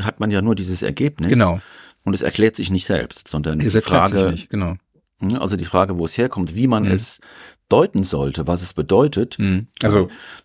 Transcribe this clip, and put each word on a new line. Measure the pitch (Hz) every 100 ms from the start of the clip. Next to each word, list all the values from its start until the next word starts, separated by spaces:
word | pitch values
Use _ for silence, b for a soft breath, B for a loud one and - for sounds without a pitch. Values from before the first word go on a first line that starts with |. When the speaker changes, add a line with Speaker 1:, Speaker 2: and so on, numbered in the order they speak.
Speaker 1:
hat | 101 -
man | 107
ja | 101
nur | 110 101
dieses | 90 90
Ergebnis. | 104 - 143 - -
Speaker 2:
Genau. | 120 95 87 B B B B
Speaker 1:
Und | 101
es | 98
erklärt | 64 - 110 -
sich | 92
nicht | 90 -
selbst, | 85 60 - -
sondern | 76 78 78
Speaker 2:
Es | 73
Speaker 1:
die | -
Speaker 2:
erklärt | - 87 95
sich | 101
Speaker 1:
Frage, | 95
Speaker 2:
nicht, | 82 -
genau. | 104 87 87 _ _ _ -
Speaker 1:
hm, | 95 127
also | 98 101
die |
Frage, | 87 90 98 87
wo |
es | 82 -
herkommt, | 127 101 87 95
wie | 131
man | 107
Speaker 2:
Mhm. | 101
Speaker 1:
es | 98 117 - B B B B -
deuten | 113 190 101
sollte, | 95 73 69 76 69
was | 87
es | 90
bedeutet. | - 73 98 147 101 120 -
Speaker 2:
Mhm. | 98 92 117 -
Also | 110 104 87 B B B